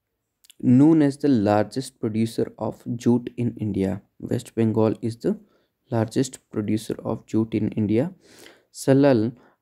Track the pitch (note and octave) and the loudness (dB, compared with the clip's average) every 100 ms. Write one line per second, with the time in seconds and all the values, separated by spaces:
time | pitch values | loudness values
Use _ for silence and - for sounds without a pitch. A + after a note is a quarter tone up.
0 | _ _ _ _ _ - B2 B2+ D3+ E3 | _ _ _ _ _ -4 4 6 6 4
1 | C#3+ C3+ C#3+ A#2+ G2+ G#2 G#2+ C3 C3+ - | 2 0 0 2 4 2 0 -6 -10 -8
2 | A#2 A2 A2+ - - - A2+ - - A#2+ | -6 -2 -2 -2 -6 -6 -10 -8 -10 -2
3 | A#2+ A#2+ A#2+ - A#2+ - G#2+ F#2+ F#2+ F#2+ | 0 0 -2 -6 -6 -4 -4 -2 -2 -4
4 | - - - A#2+ - - A2+ A2 A2 - | -12 -14 -6 -6 -6 -2 0 2 0 0
5 | A2+ A2+ E3+ G#3+ _ _ _ _ - A#2 | -6 -6 -6 -6 _ _ _ _ -6 -4
6 | A2 B2+ C3+ - _ A2 G#2 G#2+ - - | -2 -2 -4 -8 _ -8 -4 -4 -6 -10
7 | - A2+ - A2 A2+ G#2+ G#2 - G#2 G#2+ | -8 -10 -4 -4 -2 -2 -4 -2 0 0
8 | E3+ - _ - - _ _ - - C3+ | -2 -6 _ -20 -20 _ _ -4 2 4
9 | C#3+ A#2+ A2+ - _ _ | 4 4 0 -6 _ _